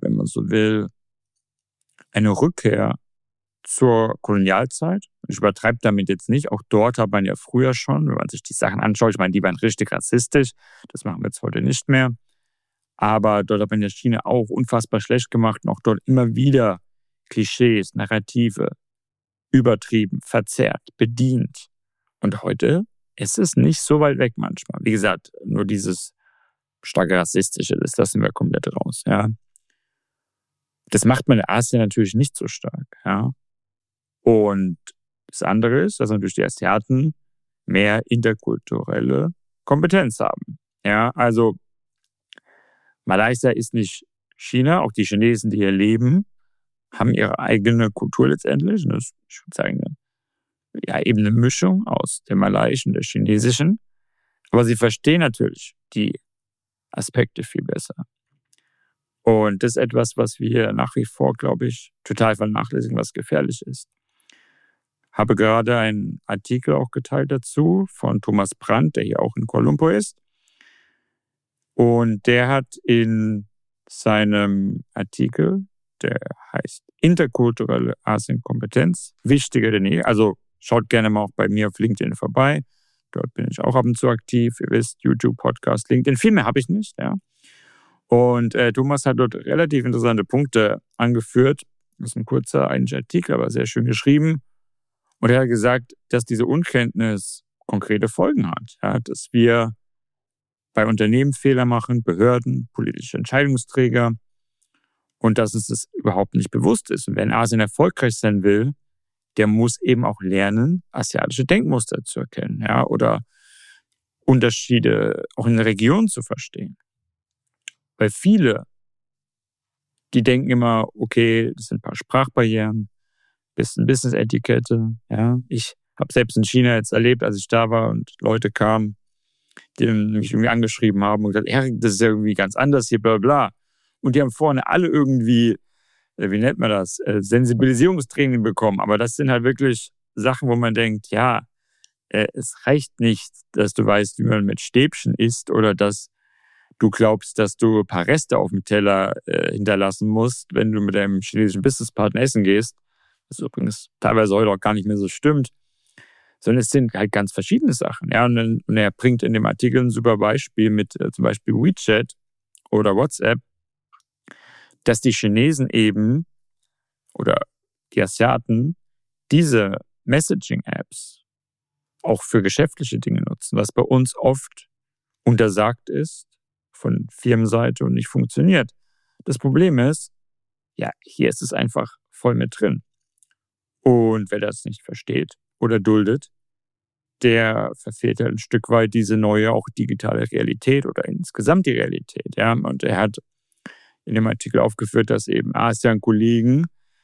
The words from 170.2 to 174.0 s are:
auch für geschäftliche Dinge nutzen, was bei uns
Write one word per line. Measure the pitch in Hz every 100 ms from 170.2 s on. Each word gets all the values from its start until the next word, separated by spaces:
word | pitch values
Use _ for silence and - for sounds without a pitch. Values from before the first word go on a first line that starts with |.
| - 196 - - - - - - - - _ _ _ _ _ _ _ _
auch | - 107
für | - 117
geschäftliche | 95 - 151 - 131 117
Dinge | - 117
nutzen, | - - - -
was | 104
bei | -
uns | - 131